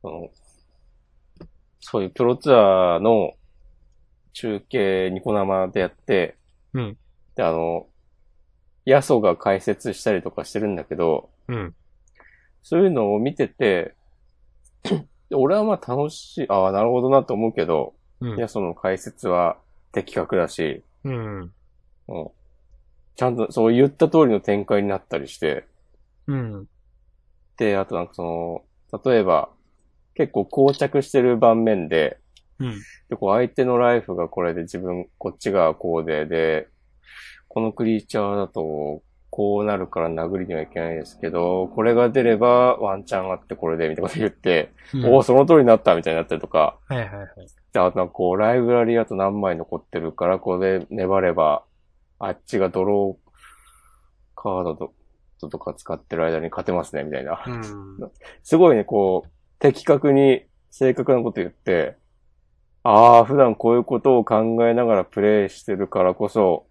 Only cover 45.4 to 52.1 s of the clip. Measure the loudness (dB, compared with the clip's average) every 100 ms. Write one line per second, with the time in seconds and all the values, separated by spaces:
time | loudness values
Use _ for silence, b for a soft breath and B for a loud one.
45.4 | 8 6 8 6 6 2 0 -4 -4 -6
46.4 | -2 0 0 -2 _ -8 -8 -12 -16 -20
47.4 | -20 _ _ 0 0 0 -6 -4 -2 0
48.4 | 2 2 2 2 2 0 -2 -2 -4 -2
49.4 | -4 -4 -8 -12 _ -8 -8 -4 -2 -2
50.4 | -4 -2 -2 -2 -6 -6 -2 0 0 0
51.4 | 0 0 _ _ _ _ _